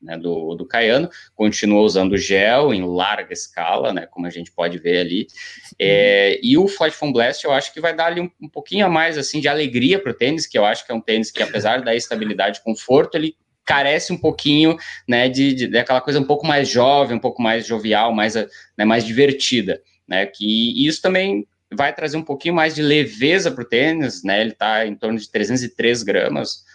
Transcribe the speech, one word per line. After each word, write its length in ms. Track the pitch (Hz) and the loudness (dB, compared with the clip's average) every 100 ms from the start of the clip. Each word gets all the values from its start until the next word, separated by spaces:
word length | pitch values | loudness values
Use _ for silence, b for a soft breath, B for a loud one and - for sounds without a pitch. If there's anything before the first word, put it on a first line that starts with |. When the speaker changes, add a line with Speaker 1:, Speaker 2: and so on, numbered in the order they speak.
Speaker 1:
né, 160 | 85 82 | -14 -8
do, 380 | 87 82 80 | -6 -6 -6
do 100 | 85 | -8
Kayano, 440 | 87 117 110 131 175 B B | -6 0 2 2 0 B B
continua 480 | - 107 - 107 104 | -2 -2 0 2 4
usando 340 | 107 95 95 98 | 4 2 0 0
gel 560 | - 98 104 127 147 | 2 2 4 4 2
em 100 | 104 | 0
larga 500 | 90 90 95 104 92 | -2 -2 -2 -2 -8
escala, 600 | 90 - - 82 101 127 | -12 -12 -6 -2 -2 -2
né, 140 | 92 82 | -4 -8
como 200 | 87 87 | -10 -10
a 40 | |
gente 220 | 87 85 | -10 -12
pode 260 | - 87 87 | -4 -4 -2
ver 200 | 85 90 | -2 0
ali, 280 | 87 92 - | 0 -4 -6
Speaker 2:
Sim. 460 | - - - - - | -12 -20 -20 -14 -2
Speaker 1:
é, 640 | 98 101 101 101 101 - | 2 4 4 4 4 2
e 140 | 117 143 | 2 4
o 120 | 196 | 4
Flight 280 | 196 156 - | 0 -2 -2
Foam 160 | 147 | -4
Blast 320 | 120 120 147 | 0 0 -2
eu 80 | 151 | 0
acho 200 | 135 - | 0 -2
que 80 | 160 | -6
vai 140 | 165 | -4
dar 120 | 160 165 | -2 -2
ali 140 | 175 | -2
um, 100 | 175 - | -8 -10
um 80 | 147 | -16
pouquinho 380 | 147 - 196 190 | -14 -6 0 2
a 20 | |
mais, 300 | 160 165 156 | 2 0 -2
assim, 220 | 131 151 | -4 -2
de 80 | 143 | 0
alegria 520 | 151 143 120 131 196 | 0 0 0 2 0
pro 140 | 143 | -2
tênis, 320 | 113 120 160 - | -2 -2 -2 -2
que 120 | 117 | 0
eu 60 | |
acho 220 | 104 120 - | 2 0 -4
que 60 | |
é 20 | |
um 60 | 113 | -6
tênis 300 | - 110 107 | -2 -2 -2
que, 100 | - | -4
apesar 400 | 107 107 104 127 | -4 -2 0 -2
da 120 | 120 | -2
estabilidade 680 | 117 - 110 107 98 101 104 | -2 -2 -6 -4 -2 -2 -4
e 40 | |
conforto, 520 | 117 107 - 135 - 165 | -6 -6 2 2 2 -2
ele 200 | 156 - _ _ | -4 -8 _ _
carece 480 | - 143 139 156 - | -2 2 2 0 -2
um 60 | 180 | -2
pouquinho, 580 | 160 156 147 147 160 160 B B - | -2 0 2 4 4 2 B B 0
né, 220 | 120 127 | 2 2
de, 260 | 127 139 | 2 2
de, 140 | 131 120 | 0 0
daquela 320 | 113 123 127 | 0 2 0
coisa 180 | 147 143 | 0 -2
um 60 | |
pouco 200 | 135 147 | 0 0
mais 240 | 156 143 131 | 0 0 2
jovem, 480 | 120 127 143 127 117 | 4 4 4 2 0
um 40 | |
pouco 200 | 123 - | -4 -2
mais 240 | 117 113 | 0 0
jovial, 480 | 110 113 107 104 117 | -2 -4 0 2 2
mais, 220 | 110 107 | 2 0
né, 500 | 110 101 - - - | -2 -6 -12 -14 -2
mais 200 | 107 113 | 2 2
divertida, 760 | 110 113 139 131 - 123 92 80 _ _ - | 2 4 4 2 -2 -2 -2 -6 _ _ -6
né, 180 | 92 98 | -4 -4
que 580 | - 107 110 117 120 | -4 -2 0 0 0
isso 160 | 143 160 | 0 0
também 460 | 190 185 190 202 208 _ - | 0 0 0 -4 -6 _ -12
vai 220 | - 143 | -4 -4
trazer 220 | - 156 156 | -2 -6 -6
um 60 | |
pouquinho 300 | 156 139 170 | -6 -6 -2
mais 220 | 170 160 | 0 0
de 80 | 151 | 0
leveza 680 | 147 151 147 107 139 185 170 | 2 2 0 0 0 2 0
pro 160 | 131 | -4
tênis, 600 | 120 120 151 160 131 - | -2 0 2 0 -4 -4
né, 160 | 98 101 | -2 0
ele 100 | 113 | 0
tá 340 | - 104 110 | -2 -2 0
em 120 | 110 98 | -2 -4
torno 200 | 110 110 | -4 -4
de 140 | 104 | -4
trezentos 320 | 110 104 123 | -4 -2 -2
e 60 | 120 | -4
três 340 | - 113 120 | 0 0 0
gramas 640 | 101 98 117 147 113 - b | 0 0 0 -2 -6 -10 b